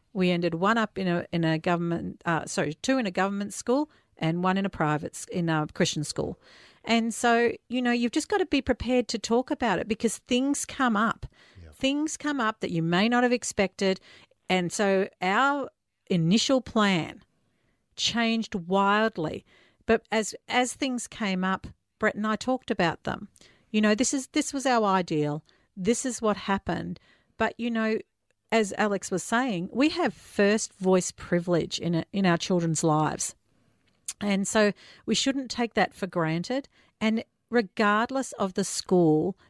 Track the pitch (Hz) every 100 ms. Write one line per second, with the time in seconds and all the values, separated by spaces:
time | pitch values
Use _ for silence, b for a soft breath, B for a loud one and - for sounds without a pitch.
0 | _ 196 180 175 170 165 196 226 214 -
1 | 185 175 - 170 160 160 180 175 170 170
2 | 180 - 175 165 - - 147 156 - 269
3 | 208 180 190 202 202 - - 262 302 b
4 | b - 160 175 185 190 196 - 156 151
5 | - - - 180 170 156 151 - 175 160
6 | 147 - 147 - B B B B - 233
7 | 226 - 240 233 233 - - 247 247 240
8 | 240 311 - 403 370 277 - 240 226 254
9 | 233 214 - 233 254 294 240 180 208 214
10 | 226 - - 247 277 285 - - 254 208
11 | 220 - - B B B 82 - 262 285
12 | 311 - 294 277 220 - 190 165 165 175
13 | 220 240 247 240 - - 190 - 190 190
14 | B B B B - 185 175 - 202 190
15 | 190 - 185 208 277 285 - _ _ _
16 | - 180 160 226 - 262 - 220 202 175
17 | 143 - _ _ _ _ _ _ _ -
18 | - 233 226 226 214 196 170 196 196 208
19 | 220 - 156 - - b b b - 226
20 | - 220 208 - - 247 247 - 269 247
21 | - - 208 185 190 190 - - _ -
22 | 214 - 214 214 - 254 - 214 170 -
23 | - - 208 _ b b b 214 214 214
24 | 254 277 254 302 - 277 262 240 208 190
25 | 175 156 147 151 - b b 196 185 240
26 | 262 226 220 190 - 196 - 170 170 175
27 | b b b - 220 - 233 226 220 220
28 | - _ _ _ - 226 196 - 208 196
29 | - 180 - 233 262 180 185 220 311 339
30 | 294 - - - 202 214 - - 185 185
31 | - - - 175 175 170 175 - 170 165
32 | - 196 190 170 - 180 165 156 165 151
33 | 151 - - - _ _ _ _ _ _
34 | - - 208 196 196 220 208 - B B
35 | - 220 269 269 254 - 233 - 185 -
36 | 180 180 160 165 170 262 - b b b
37 | 220 220 - _ - 240 190 - 208 208
38 | 240 269 254 - 196 202 190 - - 180
39 | 165 156 175 -